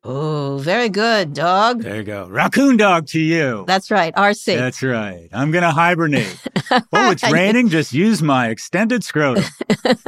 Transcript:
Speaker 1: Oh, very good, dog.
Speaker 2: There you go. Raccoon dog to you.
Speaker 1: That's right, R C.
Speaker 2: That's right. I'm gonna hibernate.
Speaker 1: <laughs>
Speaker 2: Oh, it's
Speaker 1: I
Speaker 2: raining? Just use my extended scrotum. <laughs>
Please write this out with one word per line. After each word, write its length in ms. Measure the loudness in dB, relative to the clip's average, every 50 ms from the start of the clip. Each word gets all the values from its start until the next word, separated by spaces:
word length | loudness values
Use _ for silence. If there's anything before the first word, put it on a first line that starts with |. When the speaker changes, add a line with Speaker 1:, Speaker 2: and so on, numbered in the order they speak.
| _
Speaker 1:
Oh, 540 | -8 -8 -6 -4 -4 -4 -4 -4 -4 -6
very 320 | -4 -2 -2 0 0 0 -2
good, 460 | 0 0 0 2 2 0 0 -4 -4
dog. 480 | -2 0 2 2 4 2 2 0 -2 -6
Speaker 2:
There 140 | -6 -8
you 60 | -8 -8
go. 240 | -8 -8 -10 -10 -6
Raccoon 480 | -2 -2 0 2 2 4 4 4 4
dog 280 | 4 4 4 4 2 0 -2
to 100 | -2 -2
you. 440 | 0 0 2 2 0 0 -2 -4 -2
Speaker 1:
That's 240 | 0 -2 -2 0 0
right, 200 | 0 0 0 0 0
R 160 | 2 2 2 0
C. 220 | 0 -2 -2 -2
Speaker 2:
That's 260 | 0 -2 -4 -4 -4
right. 480 | -4 -2 -2 -2 -4 -6 -10 -14 -16 -10
I'm 200 | -6 -2 -2 0
gonna 200 | 0 2 2 2
hibernate. 640 | 2 2 2 2 2 2 0 0 0 0 -2 -4 -8 -12
Speaker 1:
<laughs> 60 | -14 -4 _ -4 -2 0 0 0 0 _
Speaker 2:
Oh, 200 | -2 2 2 2
it's 120 | 0 0 0
Speaker 1:
I 60 | 0
Speaker 2:
raining? 400 | 2 2 2 2 2 2 2 2
Just 240 | 2 0 -2 0 0
use 300 | 0 2 2 2 2 2
my 260 | 2 2 2 0 -2
extended 540 | -4 -6 -8 -6 -2 -2 0 0 0 -2 -4
scrotum. 400 | -4 -2 0 0 2 2 0 -2 -2
<laughs> 360 | -6 -12 -2 -2 -2 0 2 0 0 0 _